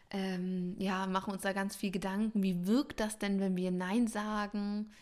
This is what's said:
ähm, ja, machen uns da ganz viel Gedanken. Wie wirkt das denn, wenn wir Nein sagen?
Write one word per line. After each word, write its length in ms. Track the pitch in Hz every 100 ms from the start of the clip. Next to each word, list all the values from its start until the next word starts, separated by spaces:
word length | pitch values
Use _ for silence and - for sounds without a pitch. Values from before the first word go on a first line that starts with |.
| -
ähm, 680 | 196 190 180 185 185 180 196
ja, 260 | 190 190 190
machen 260 | 190 208
uns 120 | 196
da 100 | 196
ganz 220 | 196 196 -
viel 160 | 202
Gedanken. 500 | 190 190 196 220 214
Wie 240 | 190 180 180
wirkt 340 | 240 294 -
das 200 | 214 -
denn, 200 | 202 196
wenn 160 | 196 185
wir 140 | 185
Nein 380 | 180 180 220 233
sagen? 840 | 214 214 214 208 208 202 208 214 -